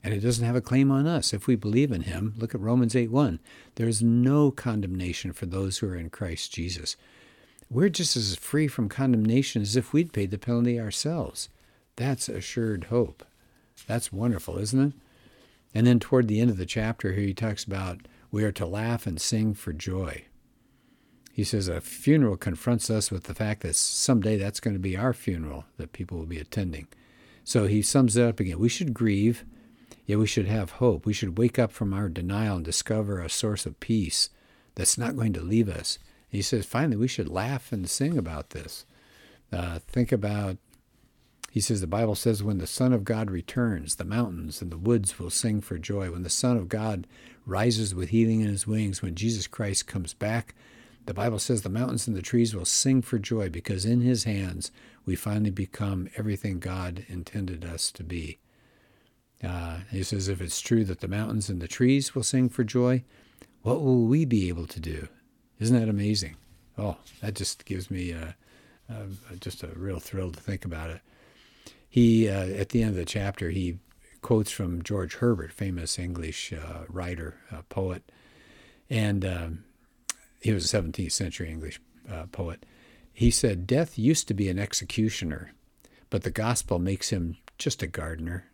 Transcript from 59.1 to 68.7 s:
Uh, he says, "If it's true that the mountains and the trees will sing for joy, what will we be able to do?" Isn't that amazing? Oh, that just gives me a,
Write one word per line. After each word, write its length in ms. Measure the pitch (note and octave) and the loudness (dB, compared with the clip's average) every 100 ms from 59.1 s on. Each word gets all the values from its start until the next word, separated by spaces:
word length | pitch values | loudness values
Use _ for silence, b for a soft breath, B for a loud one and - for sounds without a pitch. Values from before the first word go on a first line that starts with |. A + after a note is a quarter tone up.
| b _ _ | b _ _
Uh, 360 | F#2 F2+ E2 E2 G2 | -6 -6 -6 -8 -6
he 120 | G2 | -6
says, 260 | F#2 G2+ F#2+ | -2 -2 -2
"If 140 | F#2 | -2
it's 180 | F2 - | -4 -6
true 240 | - A#2 | 2 2
that 160 | G#2 F2+ | 2 -2
the 80 | F2 | -4
mountains 400 | G2 A2 A2 G2 | -4 -2 -2 -2
and 120 | F#2 | -4
the 60 | E2+ | -6
trees 480 | - B2+ C#3 C3+ | 2 4 4 2
will 80 | - | -2
sing 280 | - C3 B2+ | 0 2 2
for 120 | - | 2
joy, 400 | A2+ B2+ B2 B2+ B2 b b b b b | 0 2 4 2 0 b b b b b
what 180 | A2 B2 | -2 0
will 240 | C#3+ B2+ A2+ | 4 4 6
we 200 | C#3+ D#3 | 4 4
be 220 | A#2 F2+ | 2 2
able 180 | E2+ E2 | -2 -6
to 120 | - | -8
do?" 300 | D#2 D#2+ - _ _ _ _ _ | -8 -8 -8 _ _ _ _ _
Isn't 220 | A2 B2 | 2 4
that 80 | A2 | 4
amazing? 480 | G2+ G#2 G#2+ D#2+ D#2+ _ - _ - | 2 2 0 -2 -12 _ -20 _ -6
Oh, 220 | G#2 - - - | -6 -6 -12 -10
that 120 | G#2 | -8
just 300 | G2+ G2 - | -4 -6 -8
gives 260 | - F#2 F2+ | -8 -8 -4
me 200 | F#2+ F2+ | -6 -4
a, 260 | E2 D#2+ - b b b | -6 -10 -12 b b b